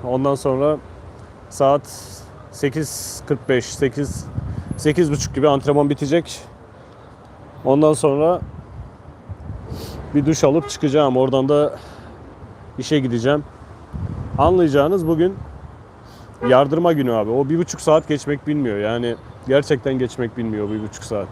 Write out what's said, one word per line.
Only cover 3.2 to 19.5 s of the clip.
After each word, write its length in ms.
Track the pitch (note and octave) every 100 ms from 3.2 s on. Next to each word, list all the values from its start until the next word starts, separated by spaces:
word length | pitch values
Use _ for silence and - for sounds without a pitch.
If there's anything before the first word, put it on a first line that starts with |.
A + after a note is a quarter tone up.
| -
kırk 220 | C#3+ -
beş, 160 | B2+ -
sekiz, 600 | - C#3 C#3+ C#3+ - - - - - - -
sekiz 340 | D3+ D3+ E3
buçuk 240 | C#3+ - -
gibi 140 | D3
antrenman 400 | C#3 C#3 D3 C#3+
bitecek. 500 | C#3+ C#3+ E3 - - - - - - - - - - - - - - C3
Ondan 280 | C#3 D#3
sonra 480 | D3+ D3+ C#3 D#3+ F3+ - - - - - - - - - - - - - - - - - D3
bir 100 | C#3
duş 180 | D#3
alıp 260 | D3 D3+ D#3
çıkacağım. 480 | - D3+ C#3+ C#3+ B2+
Oradan 320 | C3 C3+ C3+
da 260 | D3 D3 - - - - - - - - - - -
işe 200 | B2+ D3+
gideceğim. 440 | C3 A#2 A#2+ D3 D3 - - - - - - - - -
Anlayacağınız 680 | D3 F#3 E3 C#3+ D3 G3 D#3+
bugün 280 | E3 F3+ G3 - - - - - - - - - - A#2+
yardırma 440 | B2+ C#3 D#3 F3
günü 200 | D#3 B2+
abi. 160 | A2+ G#2
O 180 | B2 C#3
bir 80 | E3
buçuk 240 | F3+ -
saat 260 | - D#3 -
geçmek 400 | D3 - C#3+ D3+
bilmiyor. 300 | D3+ B2+ G2+
Yani 380 | G#2 A#2 A#2+ A#2 - -
gerçekten 460 | -